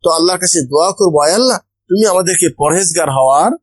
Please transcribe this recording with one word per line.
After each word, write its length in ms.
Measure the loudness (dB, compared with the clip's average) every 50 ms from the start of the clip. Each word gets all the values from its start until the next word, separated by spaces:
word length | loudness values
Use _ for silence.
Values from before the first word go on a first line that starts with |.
| 0
তো 80 | 0
আল্লাহর 280 | 0 2 0 0 -2 -2
কাছে 220 | -4 -2 -2 -2
দোয়া 320 | -4 -2 0 0 0 0 0
করবো, 280 | 0 -2 0 2 2
আয় 120 | 0 2 0
আল্লাহ, 260 | 0 0 0 -2 -4
তুমি 480 | _ _ _ _ _ _ -2 0 2
আমাদেরকে 420 | 2 2 0 0 -2 -2 0 -2 -2 -2 -2
পরহেজগার 520 | -2 0 0 0 -2 -2 -2 -2 -2 -2
হওয়ার 420 | 0 0 2 2 2 2 2 0 -2 -4